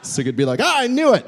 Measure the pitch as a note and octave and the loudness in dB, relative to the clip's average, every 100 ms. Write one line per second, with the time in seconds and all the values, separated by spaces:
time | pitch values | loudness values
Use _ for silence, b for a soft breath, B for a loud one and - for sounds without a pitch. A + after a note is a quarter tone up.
0 | - - B2+ A#2+ C#3 B2+ D4+ D#4 B3 B3+ | -8 -6 -4 -2 -2 0 0 0 0 0
1 | D#4 G#3+ | 4 2